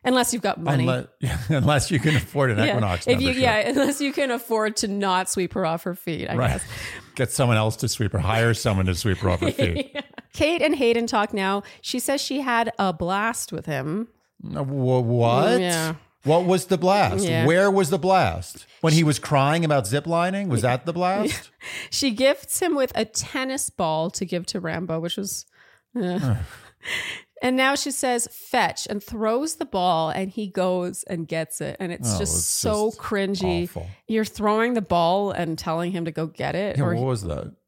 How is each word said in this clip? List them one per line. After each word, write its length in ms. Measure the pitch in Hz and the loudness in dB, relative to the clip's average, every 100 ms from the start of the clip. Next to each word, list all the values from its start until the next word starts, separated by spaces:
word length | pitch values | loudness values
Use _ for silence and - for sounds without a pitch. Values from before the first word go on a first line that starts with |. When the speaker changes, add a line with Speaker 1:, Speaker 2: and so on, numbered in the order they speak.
| 247 | 2
Speaker 1:
Unless 260 | 247 240 | 2 2
you've 80 | 240 | 0
got 180 | 196 - | -2 -2
money. 260 | 160 143 123 | 0 2 2
Speaker 2:
Unle-, 220 | 127 131 _ 131 | 0 -4 _ -4
<laughs> 200 | - - | -4 0
unless 420 | 151 135 147 - | 2 4 4 2
you 80 | 156 | 2
can 180 | 156 151 | 2 2
afford 340 | - 143 131 | 0 0 2
an 80 | 104 | 2
Speaker 1:
Yeah. 100 | - | 2
Speaker 2:
Equinox 380 | - 104 87 - | 2 0 0 2
Speaker 1:
If 140 | - | 2
you, 80 | 269 | 2
Speaker 2:
membership. 140 | 254 | 2
Speaker 1:
yeah, 160 | 247 214 | 2 2
<laughs> 80 | 233 | 2
unless 300 | 269 277 285 | 2 0 0
you 120 | 285 | -2
can 180 | 277 269 | 0 -2
afford 460 | 240 - 226 214 214 | -2 -2 0 0 -2
to 100 | 214 | -4
not 400 | 202 196 185 185 | -2 0 0 0
sweep 220 | - 175 | -2 -2
her 100 | - 165 | -2 -2
off 180 | 165 | -2
her 100 | 185 | -6
feet, 340 | 175 - 156 - | -8 -6 -6 -4
I 80 | - | 0
Speaker 2:
Right. 140 | 127 | 0
Speaker 1:
guess. 120 | 156 - - - - - | 0 -6 -12 -12 -14 -14
Speaker 2:
Get 160 | - 127 | -4 -2
someone 260 | - 123 110 | 2 4 4
else 200 | 107 - | 2 0
to 120 | 117 | -4
sweep 240 | - 107 | -2 -2
her. 60 | 101 | 0
Hire 360 | 90 113 117 | 0 4 4
someone 320 | 113 120 95 92 | 2 2 2 2
to 80 | |
sweep 240 | 87 110 92 | 0 0 2
her 120 | 95 | 2
off 100 | 85 | 2
her 120 | - | 0
feet. 380 | - 87 85 - | 0 0 0 -6
Speaker 1:
<laughs> 40 | |
Yeah. 60 | 285 - - _ | -8 -12 -18 _
Kate 300 | - 302 339 | 0 2 2
and 120 | 294 | 2
Hayden 320 | 294 233 233 233 | 2 2 2 2
talk 260 | 220 208 | 0 0
now. 300 | 208 190 202 - - | 0 0 -2 -6 -14
She 200 | - 254 | -8 -4
says 200 | 269 277 | -2 -2
she 200 | - 269 | -2 -4
had 320 | 262 233 233 - | 0 0 0 0
a 160 | 196 | -2
blast 600 | 165 175 196 220 - - | 0 -2 0 -2 -4 -8
with 140 | 160 - | -8 -6
him. 420 | 139 143 185 233 _ _ _ | -6 -4 -6 -8 _ _ _
Speaker 2:
Uh, 200 | - 147 | -10 -6
wha-, 340 | 135 139 127 127 | -4 0 2 2
what? 600 | 117 120 117 123 175 240 | 4 2 4 4 4 2
Speaker 1:
Yeah. 340 | 180 165 160 160 _ _ | 2 0 -2 -6 _ _
Speaker 2:
What 200 | 135 165 | 2 4
was 220 | 180 185 - | 4 2 2
the 100 | 185 | 2
blast? 480 | 180 202 143 95 | 4 4 4 2
Speaker 1:
Yeah. 220 | - 165 147 | 2 4 4
Speaker 2:
Where 240 | 175 202 | 6 6
was 200 | 190 160 | 4 2
the 80 | 180 | 2
blast? 680 | 151 190 120 85 - - - - | 4 4 4 0 -8 -16 -20 0
When 120 | 160 | 4
he 100 | 156 | 6
was 160 | 151 127 | 4 2
crying 440 | - 143 139 165 | 2 4 4 2
about 200 | 160 143 | 4 2
ziplining? 640 | 117 143 165 165 180 196 196 | 2 -2 0 0 0 0 0
Was 140 | - | 2
that 240 | - 123 170 | 2 0 -2
the 60 | |
blast? 580 | 170 180 196 262 - - _ | 0 0 2 -2 -4 -12 _
Speaker 1:
<laughs> 340 | - - - | -14 -12 -8
She 200 | - 277 | -2 -2
gifts 500 | 214 262 302 - - | 2 2 2 -4 -2
him 140 | 359 | 0
with 160 | 285 254 - | 2 0 -2
a 80 | |
tennis 680 | 220 - - 277 262 262 - | -4 -4 -6 -6 -4 -4 -6
ball 400 | - 165 156 165 | -2 -2 0 -2
to 140 | - 180 | -4 -4
give 180 | 175 180 | -4 -4
to 140 | 196 | -6
Rambo, 380 | 175 165 175 160 | -6 -6 -4 -4
which 160 | 170 185 | -4 -6
was, 300 | 196 - - _ - _ _ 240 | -6 -10 -12 _ -20 _ _ -4
uh. 200 | 185 180 | -2 0
Speaker 2:
Huh. 160 | 131 104 82 - - _ - - - - _ - | 0 0 -4 -12 -20 _ -8 -8 -8 -12 _ -4
Speaker 1:
And 140 | 254 254 | 0 2
now 180 | 262 | 2
she 160 | 277 285 | 0 -2
says, 360 | 262 262 240 - | -2 -2 -2 -4
"Fetch," 540 | - - 247 175 - - | -10 -2 0 0 -2 -6
and 140 | 208 | -8
throws 540 | - 220 220 233 311 - | -8 -4 0 0 -2 -6
the 80 | 320 | -4
ball, 440 | 196 180 160 160 | 0 2 2 0
and 200 | - 190 | -2 -6
he 160 | 220 202 | -6 -6
goes 560 | 190 185 185 180 196 | -2 0 0 -4 -8
and 240 | - 160 160 | -8 -8 -4
gets 320 | 160 160 - | -6 -6 -8
it. 160 | 143 - | -8 -6
And 140 | 185 | -8
it's 220 | 175 220 190 | -4 -2 -2
Speaker 2:
Oh, 20 | |
Speaker 1:
just 160 | 202 170 | -2 -2
Speaker 2:
it's 80 | - | -2
Speaker 1:
so 420 | - 226 208 214 | -2 -2 0 -2
Speaker 2:
just 80 | 220 | -4
Speaker 1:
cringy. 640 | - 202 196 196 185 175 | -4 -2 -2 -2 -2 -2
Speaker 2:
awful. 220 | 175 - 85 - - | -4 -8 -12 -14 -4
Speaker 1:
You're 160 | 220 | -2
throwing 500 | 214 - 208 214 233 | -2 -2 0 2 0
the 80 | 233 | 0
ball 480 | 190 175 165 190 202 | 0 2 2 2 0
and 280 | - 175 160 | -2 -4 -4
telling 340 | - 165 175 | -4 -4 -2
him 140 | 185 170 | -4 -4
to 40 | |
go 160 | 160 160 | -4 -6
get 280 | - 135 | -4 -4
it. 220 | 165 202 135 | -2 -2 0
Speaker 2:
Yeah, 60 | |
Speaker 1:
or 100 | 143 | 0
Speaker 2:
what 100 | 113 | 0
was 180 | 131 120 | 0 -2
that? 320 | 90 73 - - | -4 -6 -8 -16